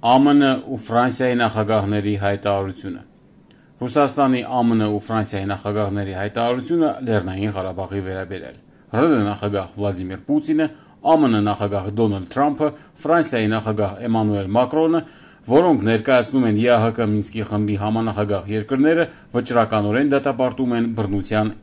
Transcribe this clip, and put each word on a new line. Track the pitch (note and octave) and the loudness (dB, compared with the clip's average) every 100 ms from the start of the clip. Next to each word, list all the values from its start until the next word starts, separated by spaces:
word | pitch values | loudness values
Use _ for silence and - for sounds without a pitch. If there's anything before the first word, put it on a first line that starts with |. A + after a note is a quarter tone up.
A | A#2 C3 | 4 6
M | C#3+ | 6
N | C#3+ C#3 C3 - | 6 4 2 -4
ու | B2+ - | -10 -2
Ֆրանսիայի | A#2 B2+ A#2+ B2+ B2 | 2 2 0 0 2
նախագահների | A2+ A2 G#2 A2 G2 G#2 G2+ G#2 | 0 0 0 0 0 -2 0 -2
հայտարարությունը։ | G2+ G2+ G#2 G2 G2 F#2+ G2 F2+ - _ _ _ _ _ _ _ | -2 -2 0 0 -2 -8 -12 -12 -16 _ _ _ _ _ _ _
Ռուսաստանի, | B2 C#3+ C#3+ D3 C3+ B2+ A#2 | -2 2 2 2 2 2 0
A | B2+ A#2 | 0 2
M | |
N | A2+ G#2+ | 2 2
ու | G#2 - | -2 -2
Ֆրանսիայի | A2+ G#2 G2+ G2 | -4 -2 -4 -4
նախագահների | G2 G#2 G#2 G#2 G2+ G2 F#2 | -6 -4 -2 -2 -2 -6 -6
հայտարարությունը | G#2 G#2+ A#2 B2 C3 E3+ D#3 - B2+ | -6 -2 -2 -2 -2 0 0 -2 -2
Լեռնային | G#2+ F#2 F#2+ G#2 F#2+ | -2 -2 -4 -4 -4
Ղարաբաղի | F#2 F2+ F#2 G2+ F#2 | -6 -6 -6 -6 -6
վերաբերյալ։ | F#2+ F#2 F#2+ C#2+ - _ _ _ | -8 -8 -10 -12 -18 _ _ _
Ռ | A2 D#3+ | 0 2
Դ | C#3 G2+ | 2 0
նախագահ | G2 G#2 G2+ F2+ - | -2 -4 -4 -6 -6
Վլադիմիր | G2+ F#2 F#2 F#2 - | -4 -4 -8 -12 -2
Պուտինը, | D3+ D3+ D#3 D#3 - - _ | -2 0 -2 -2 -6 -20 _
A | C#3+ | 2
M | D#3+ C#3 | 4 4
N | G#2+ G#2 | 2 0
նախագահ | G2+ G#2 G2+ F#2+ G#2 | 0 -2 -2 -4 0
Դոնալդ | A2+ G2 F2+ | 0 0 -6
Թրամփը, | C3 D3 C#3+ D3+ D3 - _ | 0 0 0 -4 -4 -20 _
Ֆրանսիայի | D3 E3+ D#3+ A#2+ G#2+ | 0 0 2 0 0
նախագահ | A2 A2 G#2+ G2+ G2 A#2 | 0 -2 -2 -4 -4 -2
Էմանուել | A2+ G#2+ G#2 F#2+ A2 | 0 0 0 0 0
Մակրոնը, | B2 D3+ D#3+ E3 D#3+ - - - - | 2 2 2 0 -4 -20 -20 -20 2
որոնք | C3+ F3 C3+ G#2 | 4 4 2 2
ներկայացնում | A2+ A2+ B2+ A#2 C3 A#2 | 0 4 2 2 0 2
են | G#2 | 2
Ե | A#2+ | 4
Ա | A#2 | 4
Հ | A2+ A2 | 2 0
Կ | A2 | 0
Մինսկի | G#2 G2+ A2+ G#2 | 0 -2 -6 -4
խմբի | G#2 G#2 G2+ | -2 -2 -2
համանախագահ | G#2 A2 A2+ G#2 G#2 G2 F#2 | -2 -2 -2 -2 -2 -2 -4
երկրները | G#2+ G#2+ C3+ D3 E3 D#3+ - - A#2+ | -6 -2 2 4 4 0 -4 -6 -6
վճռականորեն | A#2+ A#2+ A2+ A2+ G#2 A2+ C#3+ | 0 0 2 0 0 0 2
դատապարտում | C#3 C#3 A#2+ B2+ A#2+ B2+ A#2+ | 0 0 -2 -2 0 -2 0
են | A#2 A2+ | -2 -2
բռնության | G2+ G2+ F#2+ G#2+ G#2+ - | -2 -4 -2 -2 -2 -4